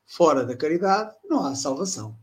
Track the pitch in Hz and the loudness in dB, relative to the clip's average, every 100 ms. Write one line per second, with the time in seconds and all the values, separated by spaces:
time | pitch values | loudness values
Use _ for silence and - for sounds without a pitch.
0 | _ - 170 139 123 123 151 170 190 196 | _ 2 4 4 0 -2 -2 0 2 0
1 | 220 - 392 302 139 - 147 135 190 151 | 0 -10 -2 0 0 -4 -4 -4 -4 -6
2 | 107 - | -10 -14